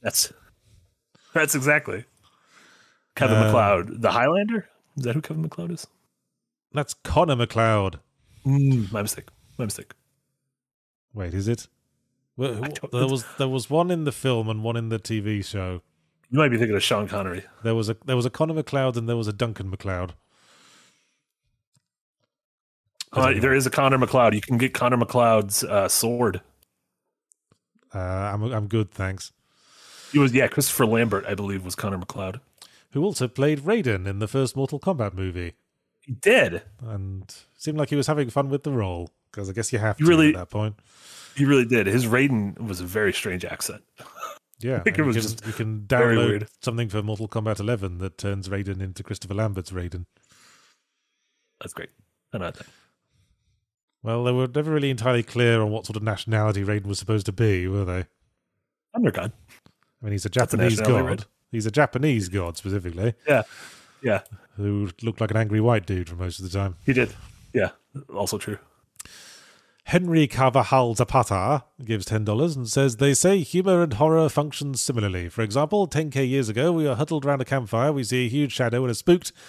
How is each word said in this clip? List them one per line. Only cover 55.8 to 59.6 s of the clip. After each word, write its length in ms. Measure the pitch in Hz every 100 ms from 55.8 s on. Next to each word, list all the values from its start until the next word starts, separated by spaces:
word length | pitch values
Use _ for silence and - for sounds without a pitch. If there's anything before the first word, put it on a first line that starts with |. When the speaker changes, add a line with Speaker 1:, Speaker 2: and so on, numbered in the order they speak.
Speaker 2:
sort 120 | - 107
of 60 |
nationality 640 | 107 101 - 110 107 101
Raiden 220 | 98 104 98
was 120 | 98
supposed 280 | 98 110 95
to 60 |
be, 360 | 92 110 95 90
were 160 | 101
they? 220 | 92 90 90 _ _ _ _ _ _ _ _
Speaker 1:
Thunder 160 | - 214
God. 220 | - 110 - _ -